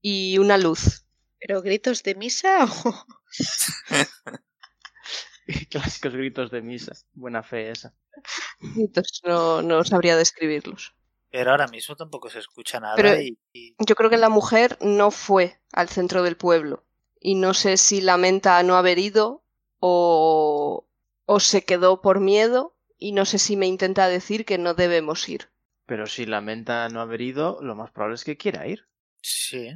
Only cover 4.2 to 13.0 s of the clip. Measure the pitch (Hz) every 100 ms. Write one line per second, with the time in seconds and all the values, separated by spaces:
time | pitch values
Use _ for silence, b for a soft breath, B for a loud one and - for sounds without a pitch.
4.2 | - - _ _ _ _ - B B B
5.2 | B B - - - 147 - - 143 127
6.2 | 135 131 120 120 113 120 - - _ -
7.2 | 123 117 110 120 110 113 117 _ _ -
8.2 | B B B B 156 220 214 - 185 -
9.2 | 175 170 165 160 165 160 170 190 175 165
10.2 | 165 - 160 147 - - - _ _ _
11.2 | _ 127 123 139 139 113 113 147 156 147
12.2 | 120 113 - - 117 120 110 110